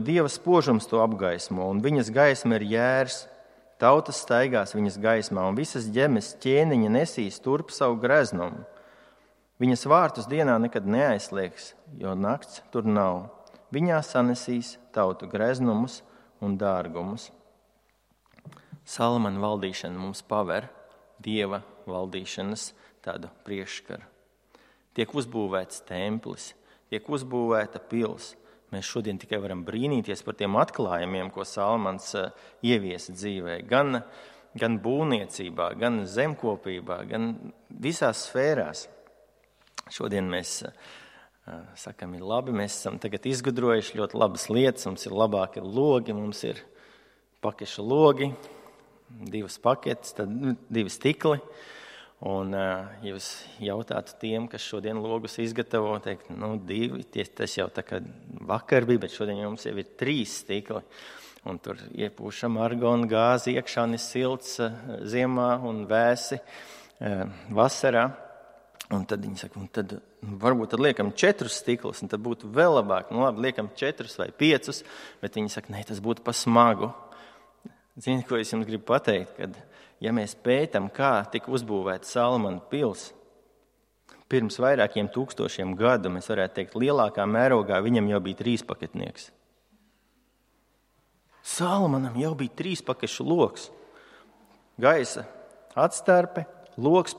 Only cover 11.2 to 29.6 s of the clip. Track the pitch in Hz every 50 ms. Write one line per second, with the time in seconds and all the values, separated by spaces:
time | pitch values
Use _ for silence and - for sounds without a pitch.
11.2 | - - - 98 95 90 - - - - - _ _ 156 143 - 95 95 95 92
12.2 | 98 104 127 143 - - - - - - - 120 107 110 104 104 98 95 90 90
13.2 | 92 - - - - - - - _ _ 127 139 170 180 165 156 147 - - 127
14.2 | 120 123 120 120 - - 123 120 117 - - - - _ - 113 101 95 95 -
15.2 | 98 90 - 101 110 120 131 127 127 120 107 107 120 127 - - - - - -
16.2 | _ _ _ _ 104 101 98 95 104 101 95 90 85 85 82 85 87 95 104 113
17.2 | - - - _ _ _ _ _ _ _ _ _ _ _ _ _ _ _ _ _
18.2 | _ _ _ - - - - - - _ - - _ - - - 120 117 120 120
19.2 | 113 101 95 98 101 107 107 101 95 95 92 - - 85 90 92 92 95 98 -
20.2 | - - 110 107 101 90 82 101 120 - - - - - - _ _ _ _ -
21.2 | 107 107 107 107 104 98 101 101 101 - - - - 95 92 92 92 92 92 95
22.2 | 95 - - - 98 98 107 110 - - - _ - - _ _ - - 87 -
23.2 | - 90 - _ - 104 101 95 95 - - - - - 92 - - - _ _
24.2 | _ _ _ _ _ _ _ _ _ _ _ _ _ _ - - 113 - - 143
25.2 | 123 120 117 113 104 95 95 92 92 - - - - - 92 90 95 104 107 113
26.2 | - - - - - - - _ _ _ _ _ _ _ 110 107 107 - 147 139
27.2 | 131 127 127 120 117 117 113 107 104 104 - - - - 113 117 117 - - -
28.2 | - - - - _ - - _ _ _ - 98 95 - - 123 107 107 98 95
29.2 | - - 107 104 98 98 92 90